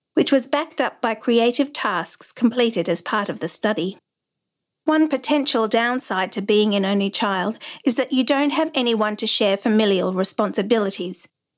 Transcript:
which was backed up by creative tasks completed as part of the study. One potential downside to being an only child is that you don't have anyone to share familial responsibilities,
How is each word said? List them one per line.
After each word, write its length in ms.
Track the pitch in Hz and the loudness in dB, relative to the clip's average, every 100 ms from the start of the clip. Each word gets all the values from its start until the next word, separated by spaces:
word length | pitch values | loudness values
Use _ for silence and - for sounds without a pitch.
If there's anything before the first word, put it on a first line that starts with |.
| _ | _
which 180 | - - | 0 2
was 140 | 277 254 | 2 2
backed 340 | 294 320 - | -2 -2 -4
up 180 | 254 - | -4 -2
by 120 | 240 | -4
creative 600 | 220 - 233 233 247 277 | -2 0 2 2 2 -2
tasks 580 | - 226 180 165 - - | -4 -4 -2 -4 -4 -6
completed 560 | - 233 240 233 226 247 | -2 0 2 0 0 -2
as 140 | 175 | -2
part 260 | - 214 208 | -2 -4 -4
of 120 | - | -4
the 80 | 170 | -4
study. 500 | - 208 214 180 196 _ _ _ _ _ _ _ _ | -2 -2 -2 -4 -8 _ _ _ _ _ _ _ _
One 240 | - 311 311 | 0 2 2
potential 580 | 269 - 294 277 240 220 | 0 0 0 0 0 0
downside 640 | 226 233 254 - 185 185 | 0 0 -2 -2 -2 -2
to 100 | - | -2
being 320 | 202 208 214 | 2 2 4
an 100 | 202 | 2
only 240 | 190 202 196 | 0 0 0
child 500 | 202 208 190 185 220 - - - | 0 0 0 -2 -4 -12 -6 -2
is 100 | 254 | 0
that 160 | 254 | 0
you 100 | 254 | 0
don't 280 | 254 277 294 | 2 2 2
have 200 | 285 311 | 0 -2
anyone 420 | 285 240 226 214 208 | 0 0 0 0 -2
to 100 | 214 | -2
share 300 | - 208 196 | 2 2 2
familial 560 | 247 214 214 190 175 | 2 2 4 2 0
responsibilities, 1120 | 185 185 - 208 190 202 226 196 - 180 185 - _ _ | -2 -2 0 -2 -2 0 2 0 -4 -4 -6 -8 _ _